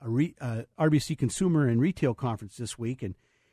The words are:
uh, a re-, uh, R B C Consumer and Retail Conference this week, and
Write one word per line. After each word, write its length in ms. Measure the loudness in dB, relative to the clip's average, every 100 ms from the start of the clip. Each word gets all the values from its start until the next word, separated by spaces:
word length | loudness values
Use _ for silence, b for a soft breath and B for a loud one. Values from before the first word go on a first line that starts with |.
uh, 40 | -2
a 40 |
re-, 260 | 0 0 -2
uh, 220 | -8 -6 -8 0
R 120 | 2
B 80 | 4
C 180 | 2 -2
Consumer 520 | -2 0 2 4 4
and 140 | 4
Retail 320 | 2 2 0
Conference 420 | 0 -4 -6 -10 -12
this 240 | -10 -8
week, 240 | -8 -6
and 100 | -8 -10 _ _ _